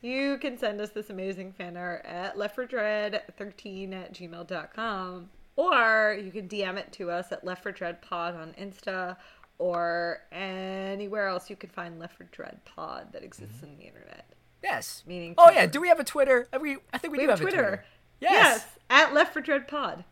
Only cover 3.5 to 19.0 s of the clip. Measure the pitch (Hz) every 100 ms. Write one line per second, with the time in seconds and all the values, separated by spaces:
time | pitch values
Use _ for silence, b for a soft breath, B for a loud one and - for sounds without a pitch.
3.5 | 185 208 190 190 190 180 185 175 170 170
4.5 | 185 - - 226 196 185 180 175 - -
5.5 | - 339 294 226 220 214 202 196 185 185
6.5 | 208 190 190 - - 180 175 180 - 180
7.5 | 180 208 190 175 175 - 175 170 170 160
8.5 | - 202 190 - 185 180 180 b b b
9.5 | _ 180 175 170 170 170 - - 165 190
10.5 | 190 190 190 190 196 202 208 196 185 -
11.5 | 196 185 - 175 165 165 - 175 - -
12.5 | - - - - 65 - - - - 104
13.5 | 113 147 143 - - - - - _ _
14.5 | _ 381 262 - - - 175 170 170 339
15.5 | 330 180 269 349 330 277 302 269 254 262
16.5 | 262 302 277 _ 254 339 285 285 202 -
17.5 | 381 220 196 b b _ _ 302 403 311
18.5 | 226 - - _ 262